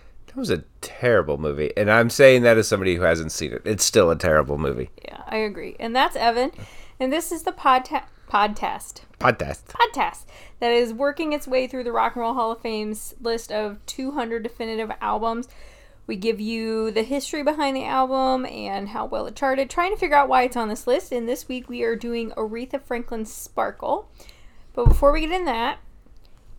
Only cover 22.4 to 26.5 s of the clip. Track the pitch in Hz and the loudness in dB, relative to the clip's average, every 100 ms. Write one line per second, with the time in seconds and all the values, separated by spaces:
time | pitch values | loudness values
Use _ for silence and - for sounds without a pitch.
22.4 | 220 226 262 277 - 240 240 226 220 - | -6 -6 -8 -8 -6 -6 -6 -8 -8 -12
23.4 | - - - - - 302 427 - - - | -10 -4 -4 -4 -4 -4 -6 -18 -20 -20
24.4 | - - - - 240 - 285 302 311 370 | -20 -20 -10 2 6 8 6 4 2 -2
25.4 | 349 226 240 - - - - - - - | -2 -2 -2 -6 -12 -20 -20 -20 -20 -20
26.4 | - | -20